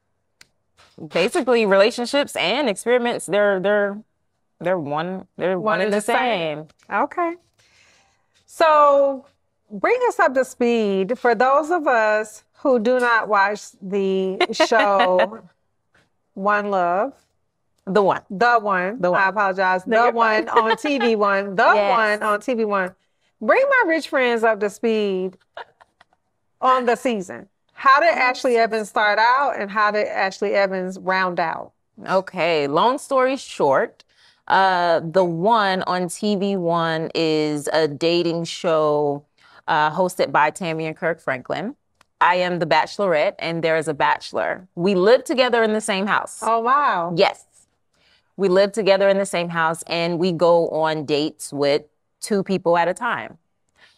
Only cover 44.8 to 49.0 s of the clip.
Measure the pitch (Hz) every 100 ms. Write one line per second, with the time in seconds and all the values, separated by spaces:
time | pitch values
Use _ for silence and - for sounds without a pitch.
44.8 | 180 185 202 262 262 254 254 233 220 214
45.8 | 220 190 202 160 - - 220 226 233 285
46.8 | 269 190 170 170 185 - _ _ _ _
47.8 | _ _ _ _ _ - 190 185 202 220
48.8 | 190 196